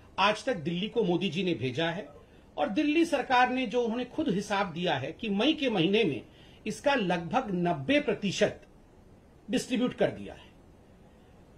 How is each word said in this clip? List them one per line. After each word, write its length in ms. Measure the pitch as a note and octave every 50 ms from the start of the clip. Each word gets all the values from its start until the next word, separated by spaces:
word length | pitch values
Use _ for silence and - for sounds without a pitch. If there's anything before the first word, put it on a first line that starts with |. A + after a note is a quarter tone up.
| - - - -
आज 260 | F#3+ G#3 G#3+ - -
तक 100 | C4+ A#3+
दिल्ली 340 | F3+ C#3 F3 E3+ F3 G#3 G#3+
को 140 | - A#3+ G3+
मोदी 260 | F3 F3 D#3 F#3+ F#3
जी 140 | C#3+ F#3+ F#3+
ने 100 | F3+ D#3+
भेजा 360 | G#2 B2+ C3 A#2 D3+ E3 E3+
है 200 | E3 G3+ - - - - - - - - - - -
और 120 | - D4 B3
दिल्ली 360 | G3 D4+ D4+ D4 D4+ E4+ D#4+
सरकार 440 | - D4 B3+ A#3+ - B3+ B3 B3+ B3
ने 180 | B3+ C4 C4
जो 140 | G3+ B3 B3
उन्होंने 240 | A#3+ A3 A3+ B3+ B3
खुद 240 | - - - D#4 C#4
हिसाब 440 | F3 G3+ G3 - G3+ G3 G3+ F3+ D3
दिया 220 | E3+ F3+ F3 D3
है 160 | B2 C3 D#3+
कि 180 | D#3+ - A#3 G#3+
मई 240 | G3 G3+ A3+ D4+ D#4
के 160 | - C#4 B3+
महीने 340 | G#3+ F3+ D#3+ F#3+ G3 A3+ A3
में 220 | D#3 B2+ G#2 - - - - - - - - -
इसका 280 | G#3+ - - - C#4+ C#4
लगभग 560 | B3+ G3 F3 F3+ E3+ E3+ E3 G3+ C4 B3 G#3
नब्बे 480 | F#3 F3 F3 F3 E3+ C#3+ C3 B3 C#4+ D4
प्रतिशत 600 | C#4+ A#3 G3 - - F#3+ - - G#3 - - - - - - - - - - - - - - - - - - - - -
डिस्ट्रीब्यूट 420 | G#3 - - - B3+ G#3 B3 A#3+ -
कर 140 | - G3
दिया 260 | - A2 G2 G2+ F2 -
है। 120 | - - - - - - - - - - - - - - - - - - - - - - - -